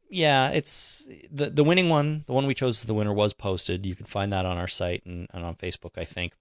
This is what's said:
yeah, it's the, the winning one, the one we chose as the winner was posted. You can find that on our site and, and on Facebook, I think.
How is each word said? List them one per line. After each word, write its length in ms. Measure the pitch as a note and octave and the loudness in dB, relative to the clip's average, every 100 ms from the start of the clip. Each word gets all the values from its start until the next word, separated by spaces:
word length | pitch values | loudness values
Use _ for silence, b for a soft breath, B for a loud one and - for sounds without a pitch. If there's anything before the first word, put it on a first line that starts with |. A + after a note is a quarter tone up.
| - | -8
yeah, 400 | F3+ D#3 C3+ C3 | 0 4 4 4
it's 560 | D#3 - - - - - - - | 0 0 -2 -2 -6 -12 -20 -10
the, 200 | C#3+ C#3+ | -4 0
the 120 | C#3+ | 4
winning 280 | D3 F#3 E3+ | 6 6 6
one, 340 | D3+ D3 D3+ - | 4 2 -2 -2
the 60 | |
one 140 | B2+ C#3 | 0 0
we 80 | |
chose 260 | C3+ B2+ A2 | 0 0 0
as 60 | A2+ | 0
the 80 | |
winner 180 | G#2+ G#2 | 0 0
was 200 | G2+ G#2 | 2 2
posted. 500 | - G2 F#2 - F#2 F#2+ | 0 -4 -2 -2 -4 -4
You 80 | |
can 120 | F2+ - | -8 -6
find 260 | G2+ G2+ | -4 -2
that 140 | F#2+ F#2 | 0 -2
on 100 | F2 | -2
our 100 | F2 | -2
site 380 | - F2+ F2+ | -2 -2 -4
and, 240 | F2 F2 - | -6 -10 -10
and 120 | F2+ | -10
on 100 | E2+ | -8
Facebook, 440 | E2 F#2 - F2 E2+ | -6 -8 -8 -10 -10
I 60 | |
think. 280 | E2+ F2+ F2 - | -8 -6 -8 -8